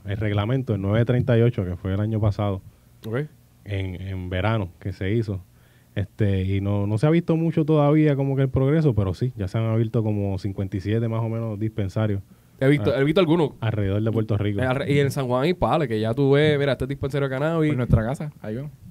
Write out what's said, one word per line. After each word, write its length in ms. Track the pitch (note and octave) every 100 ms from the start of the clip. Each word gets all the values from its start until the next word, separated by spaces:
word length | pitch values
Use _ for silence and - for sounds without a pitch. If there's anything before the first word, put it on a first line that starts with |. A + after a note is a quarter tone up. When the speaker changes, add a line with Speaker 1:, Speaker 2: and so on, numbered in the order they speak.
| G2+
Speaker 1:
el 100 | A2
reglamento, 580 | G#2+ G#2 G#2 C3+ B2+
el 80 | G2+
nueve 220 | G2 G#2+
treinta 340 | A#2+ B2 A#2+ A#2
y 40 |
ocho, 240 | A#2+ - F2+
que 100 | F2+
fue 180 | F#2+ F#2+
el 40 |
año 220 | G#2+ A2
pasado, 400 | G#2+ G2+ G#2 F#2+ - - _ _ A2
Speaker 2:
Ok. 120 | A#2 D3+ _ _ _ G#2
Speaker 1:
en, 360 | G2 F#2+ F2+
en 280 | F#2+ F#2+ F2+
verano 400 | F#2 G2+ A2+ F2+ -
que 140 | G2+
se 180 | F2 F#2+
hizo. 320 | A2+ G#2+ F2+ - _ _ _ _ -
Este, 480 | G2 - G#2 F#2+ F#2+
y 160 | G2
no, 260 | G2+ G2+ G2+
no 100 | G#2+
se 100 | D3+
ha 20 |
visto 260 | E3+ E3+ D#3+
mucho 300 | E3 D#3+ D3+
todavía 500 | D#3 C#3+ D#3 D3+ C#3
como 220 | C#3 C3+
que 60 |
el 60 | C3+
progreso, 460 | C3 C3+ D#3+ D3+ G#2+
pero 180 | F#2+
sí, 200 | - B2+ G#2+
ya 140 | F#2
se 80 | A2+
han 80 | A2+
abierto 360 | A2+ A2 A#2
como 360 | A2 G#2 G2+ F#2+
cincuenta 380 | G#2 G2 G2 G2+
y 20 |
siete 300 | G2 A2+ A#2
más 100 | A2
o 60 | A2+
menos 320 | A2+ A2+ G2+
dispensarios 600 | A2 - G2 A2 G#2+ G2 - - _ -
Speaker 2:
He 40 | C3+
visto, 260 | D3 D3+ B2+
Speaker 1:
Ah. 60 |
Speaker 2:
he 20 |
visto 160 | C#3+ F#3
algunos. 340 | E3 F3 C#3 -
Speaker 1:
alrededor 440 | A2 G#2 G2+ G2+
de 80 | A2
Puerto 260 | A2 A2 G#2
Rico. 240 | G2+ G2+
Speaker 2:
Eh, 40 | C3
alre-, 200 | C3 C3
y 60 | C#3+
en 100 | C#3
San 160 | C#3+ B2+
Juan 220 | B2+ D3
y 80 | F3+
Pales, 320 | A2+ D3+ C3+
que 120 | A2
ya 140 | A2
tú 160 | B2 C#3
ves, 260 | C#3 D#3 D3
mira, 140 | C#3+
este 100 | B2
es 60 | C3
dispensario 380 | C#3 C#3 C#3+ C3+
de 60 |
cannabis. 360 | C3 D3+ E3 D#3
Speaker 3:
Por 60 | B2+
nuestra 280 | A#2 A2+ A2
casa, 260 | C#3+ D3+ -
hay 180 | G#2+ A2+
uno. 120 | D3 - -